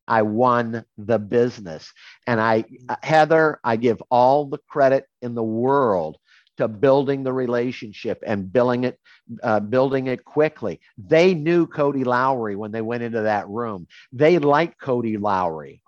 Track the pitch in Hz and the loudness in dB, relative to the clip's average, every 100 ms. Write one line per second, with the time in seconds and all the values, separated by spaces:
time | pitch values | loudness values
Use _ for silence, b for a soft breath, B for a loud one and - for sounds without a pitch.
0 | - 113 107 107 127 120 117 117 - - | -2 0 0 0 2 2 -2 -8 -12 -10
1 | 104 110 104 120 120 117 95 76 - B | -2 -2 0 0 0 -4 -14 -14 -16 B
2 | B B - 117 110 113 - 123 127 117 | B B -4 0 2 0 -2 -12 -12 -10
3 | 139 160 151 160 156 - 120 113 120 101 | 0 2 4 4 2 0 -2 0 0 -2
4 | - 123 123 143 143 147 _ 151 135 135 | 0 2 4 2 -2 -10 _ 0 2 2
5 | - _ 120 117 110 110 127 139 123 92 | -2 _ -10 -6 -4 -2 0 2 2 0
6 | 78 78 b b b - 117 107 139 139 | -2 -10 b b b -6 -4 0 4 4
7 | 135 139 131 131 123 120 123 123 113 - | 2 -2 -4 -4 -2 -2 -2 -6 -14 -10
8 | 113 98 - 101 92 123 120 123 123 - | -8 -6 -4 -4 0 2 2 0 -2 -6
9 | b b - 113 120 107 104 127 135 135 | b b -20 -8 -2 -2 0 0 2 0
10 | 131 123 - 147 151 - 104 80 b - | -2 -6 -4 -2 -2 -2 -8 -10 b -20
11 | 95 156 185 170 151 175 160 - 143 139 | 0 4 4 4 2 2 0 0 -2 0
12 | 123 123 131 131 110 101 107 113 110 120 | 0 2 0 0 -4 -6 -6 -6 -6 -6
13 | 120 113 107 104 92 107 120 98 80 B | -4 -2 0 0 -2 -6 -6 -8 -14 B
14 | B 127 151 175 143 143 170 - - 123 | B 2 4 4 4 2 0 -6 -4 -2
15 | 113 107 104 95 90 80 69 78 | -2 -2 -2 0 -2 -4 -12 -20